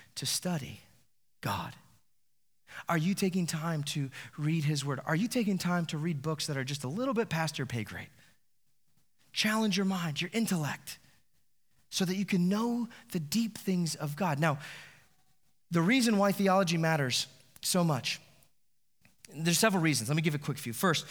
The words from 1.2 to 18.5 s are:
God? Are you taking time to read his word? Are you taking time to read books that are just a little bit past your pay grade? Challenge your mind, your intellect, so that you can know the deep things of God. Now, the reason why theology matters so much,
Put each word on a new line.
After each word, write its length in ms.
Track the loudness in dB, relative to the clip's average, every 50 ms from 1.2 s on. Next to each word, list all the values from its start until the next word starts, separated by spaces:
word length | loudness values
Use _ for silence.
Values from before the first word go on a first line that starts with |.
| _ _ _ _
God? 340 | -6 -4 -4 -4 -6 -8 -12 -16 -20 -20 -20 _ _ _ _ _ _ _ _ _ _ _ _ _ _ -20 -18 -10 -4 -2
Are 80 | 0
you 160 | 2 2 0 0
taking 320 | 2 0 0 2 0 0
time 380 | -2 -2 -4 -4 -2 -2 -2 -4
to 260 | -4 -4 -4 -4 -6 -8 -12 -16 -14 -8
read 260 | -4 -2 0 0 2 2
his 200 | 2 0 0 -2
word? 160 | -2 -4 -4 -2
Are 100 | 0 0
you 120 | 0 0
taking 300 | 0 0 0 0 0 0
time 280 | 0 0 0 0 0 0
to 100 | -2 -4
read 240 | -4 -2 -2 -2 -2
books 260 | -4 -4 -4 -4 -4
that 100 | -4 -4
are 60 | -4 -4
just 200 | -4 -6 -6 -6
a 40 |
little 260 | -6 -4 -4 -2 -2 0
bit 160 | -2 -2 0
past 280 | -2 -2 -2 -2 -4
your 100 | -6 -6
pay 160 | -4 -4 -6 -6
grade? 260 | -6 -8 -12 -12 -14 -18 -20 -20 -20 _ _ _ _ _ _ _ _ _ _ _ _ _ _ _ _ _ _ _ _
Challenge 440 | -4 0 0 2 2 2 2 2 2
your 80 | 0 0
mind, 360 | 0 0 -2 -2 -4 -4 -4
your 100 | -6 -4 -2
intellect, 640 | -2 0 0 0 0 0 -2 -4 -8 -10 -14 -16 -16 -20 -20 -20 _ _ _ _ _ _ _ _ _ _ _ _ _ _ _
so 160 | -4 -2 0
that 100 | 0 0
you 100 | -2 0
can 240 | 2 2 4 4 4
know 380 | 2 2 2 0 0 0 -2 -4 -8 -14 -12 -8
the 80 | -6 -6
deep 380 | -4 -2 0 0 0 -2 -4
things 380 | -4 -2 0 2 2 2 0 -2
of 200 | -4 -4 -4 -2
God. 240 | 0 0 0 2 4
Now, 180 | 2 2 2 0 -4 -12 -16 -16 -18 -20 -20 -20 -20 _ _ _ _ _ _ _ _ _ _ _ _ 0
the 120 | 2 2
reason 360 | 4 4 4 4 4 4 4
why 140 | 4 4 4
theology 460 | 4 4 4 4 6 4 4 2 2
matters 500 | 2 2 2 2 2 2 0 0 -2 -2 -6 -10 -20 -20 _ -16 -6
so 220 | -2 0 2 4 4
much, 360 | 4 2 0 -2 -4 -6 -6 -10 -18 -20 _ _ _